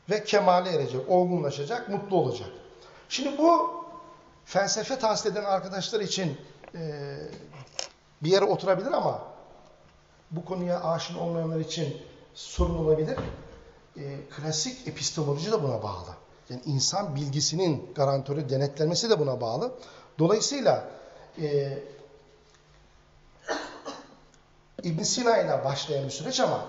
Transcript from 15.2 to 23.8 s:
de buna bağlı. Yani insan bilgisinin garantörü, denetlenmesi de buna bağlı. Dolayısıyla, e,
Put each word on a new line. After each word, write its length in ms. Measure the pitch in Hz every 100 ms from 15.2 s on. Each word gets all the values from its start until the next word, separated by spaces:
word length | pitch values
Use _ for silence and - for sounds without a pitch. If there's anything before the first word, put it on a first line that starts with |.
| 143 143 190
de 120 | 220
buna 200 | 135 110
bağlı. 320 | 101 92 85 - - - -
Yani 120 | 123 156
insan 500 | 135 - 190 202 139
bilgisinin 800 | 143 143 - 156 180 123 - -
garantörü, 540 | 139 139 135 147 131
denetlenmesi 600 | 135 143 - 160 170 226
de 100 | 208
buna 220 | 143 120
bağlı. 300 | 113 127 247 - - - - -
Dolayısıyla, 720 | 165 214 - 277 202 135 - - - - - -
e, 360 | 147 143 139 - - - - - - - _ _ _ - - - _ - - - - - - -